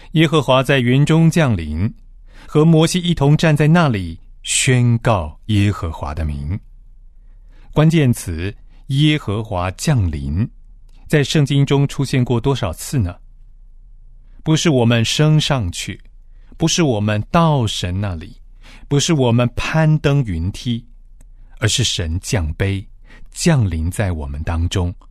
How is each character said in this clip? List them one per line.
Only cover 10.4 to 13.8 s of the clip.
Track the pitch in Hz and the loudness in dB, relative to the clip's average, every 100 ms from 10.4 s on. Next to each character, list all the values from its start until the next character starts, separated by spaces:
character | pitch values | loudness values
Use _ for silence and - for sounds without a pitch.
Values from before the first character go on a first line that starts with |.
| 120 - - - - - - | -4 -8 -20 -20 -20 -20 -2
在 | 156 | 0
圣 | 131 160 139 | 2 0 2
经 | 139 139 | 2 2
中 | 143 143 | 2 0
出 | - | -2
现 | 135 135 | -2 -2
过 | 120 123 | 0 0
多 | 139 135 | 0 -2
少 | 107 | -4
次 | - - 143 | -8 -6 -4
呢？ | 90 - - - - - - - | -4 -6 -18 -20 -20 -20 -20 -20